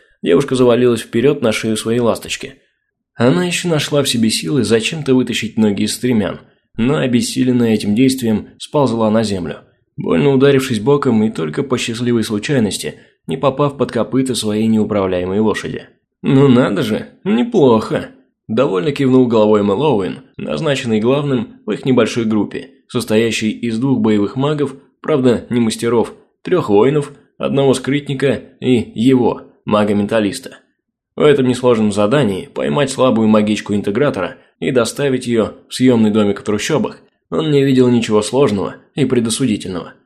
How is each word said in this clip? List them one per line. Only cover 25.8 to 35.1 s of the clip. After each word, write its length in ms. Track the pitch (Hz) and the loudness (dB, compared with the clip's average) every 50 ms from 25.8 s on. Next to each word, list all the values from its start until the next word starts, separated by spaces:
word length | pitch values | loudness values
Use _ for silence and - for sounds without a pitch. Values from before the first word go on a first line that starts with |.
| 117 117 120 113 104 - - - _ _ _ _ | -2 0 0 0 0 -2 -6 -16 _ _ _ _
трех 260 | - - 185 170 135 - | -4 -2 0 0 2 4
воинов, 440 | 104 101 117 135 160 151 139 - - - _ _ _ - | 4 4 4 4 2 0 -2 -4 -10 -20 _ _ _ -6
одного 360 | - - 135 139 139 135 127 | -4 -2 0 2 2 2 2
скрытника 680 | - - - 143 143 143 - 143 131 139 139 113 98 - - _ - | 2 0 -4 -4 -4 -4 -6 -4 -2 -2 -2 -2 -4 -8 -14 _ -4
и 320 | 127 127 127 113 107 - - | 0 2 2 2 0 -4 -4
его, 480 | 107 113 135 131 127 117 95 - - - - _ _ - | 0 2 4 4 4 4 2 0 -4 -8 -18 _ _ -4
мага-менталиста. 920 | - 104 104 107 104 104 104 101 101 113 113 107 98 - - - - - - _ _ _ _ _ _ _ _ _ _ _ | 0 0 2 2 2 0 0 0 0 0 0 0 -2 -4 -6 -12 -16 -20 -20 _ _ _ _ _ _ _ _ _ _ _
В 80 | - | 2
этом 240 | 151 151 139 135 127 | 4 4 4 4 2
несложном 460 | 123 120 - - 123 120 110 107 104 | 0 0 2 2 2 2 2 2 0
задании 560 | 98 104 104 104 127 151 135 104 95 - - - | 2 0 0 2 2 2 0 0 -2 -4 -8 -10
поймать 380 | - - 131 139 147 147 143 131 | -8 -6 -4 -2 0 0 -2 -2
слабую 380 | - - 127 131 110 110 110 110 | 0 0 2 2 2 2 2 4
магичку 460 | 110 107 104 107 107 101 - - 104 | 4 4 2 2 -2 -2 -4 -4 -4
интегратора 640 | 104 - 101 101 120 147 139 - 101 87 82 - - _ _ _ - | -4 -2 -2 -2 0 0 0 -2 -4 -6 -8 -8 -12 _ _ _ -6
и 100 | 165 160 | -4 0
доставить 560 | 131 123 113 113 - - 143 139 | 0 0 0 0 -2 -4 -2 -2